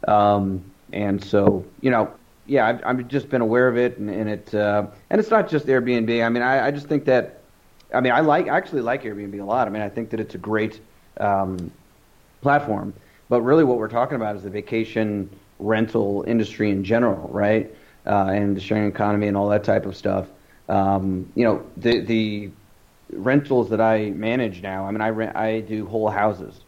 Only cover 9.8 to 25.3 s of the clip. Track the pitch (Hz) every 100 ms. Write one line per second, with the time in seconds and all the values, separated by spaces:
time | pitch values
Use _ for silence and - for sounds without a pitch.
9.8 | 104 101 113 113 107 95 92 107 107 -
10.8 | - _ _ - 104 98 95 92 87 -
11.8 | _ _ _ _ _ _ 139 143 143 101
12.8 | 98 - - _ _ 120 117 151 147 120
13.8 | 110 117 127 139 110 101 95 101 104 113
14.8 | 110 117 107 104 95 - _ _ 101 110
15.8 | 110 117 101 101 - 117 107 - 107 101
16.8 | 95 113 120 85 - 87 104 110 - -
17.8 | - _ - 101 95 98 101 98 95 110
18.8 | 104 - 104 104 104 98 101 104 101 92
19.8 | 98 92 101 95 92 - _ _ - 98
20.8 | 98 98 95 92 92 - 117 104 - -
21.8 | 110 117 92 113 110 104 101 - _ _
22.8 | _ _ _ - 101 139 143 127 104 107
23.8 | 113 110 107 95 110 123 117 90 95 95
24.8 | 98 107 110 110 110